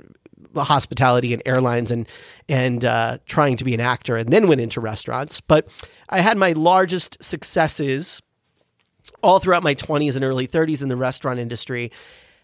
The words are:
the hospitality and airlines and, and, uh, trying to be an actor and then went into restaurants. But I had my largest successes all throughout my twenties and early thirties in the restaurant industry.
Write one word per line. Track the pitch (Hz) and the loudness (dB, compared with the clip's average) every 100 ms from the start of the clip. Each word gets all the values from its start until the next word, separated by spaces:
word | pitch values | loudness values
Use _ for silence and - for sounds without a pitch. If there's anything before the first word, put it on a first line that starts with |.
| - _ _ _ - | -20 _ _ _ -10
the | 147 | -6
hospitality | 139 143 - 127 131 123 123 | 0 0 0 2 4 4 2
and | 117 131 | -2 -2
airlines | 127 127 120 113 | 0 2 0 -2
and, | 117 110 - - - - | -4 -4 -12 -20 -20 -4
and, | 131 127 120 120 | 0 0 0 0
uh, | 117 113 123 - | 2 0 -4 -4
trying | - 143 120 | 2 2 2
to | |
be | 127 | -2
an | 117 | 0
actor | 120 120 - 113 | 0 -2 -2 -4
and | 117 | 2
then | 180 180 | 4 6
went | 139 | 4
into | 113 - | 0 -6
restaurants. | 110 107 - 123 147 - | -6 -6 -6 -6 -6 -10
But | - 156 - - - _ - | 2 2 2 -10 -20 _ -4
I | 190 | 0
had | 202 208 | 2 4
my | 190 | 2
largest | 156 165 185 185 180 - - | 4 4 4 2 -2 -6 -10
successes | - 151 - 180 160 - 143 135 180 - - _ _ _ _ _ _ _ - - | -10 -10 -4 -2 -2 -2 -4 -4 -6 -10 -14 _ _ _ _ _ _ _ -20 0
all | 202 190 | 4 4
throughout | 185 175 | 4 2
my | 165 | 2
twenties | 139 - 147 147 131 | -2 -2 -2 0 0
and | 135 | -2
early | 131 127 | -2 -2
thirties | 160 160 147 | 0 0 -2
in | 139 | -4
the | 123 | -2
restaurant | 131 - 135 123 | -4 -4 -6 -6
industry. | 117 117 - 120 117 - - - _ _ | -6 -8 -8 -8 -8 -12 -20 -20 _ _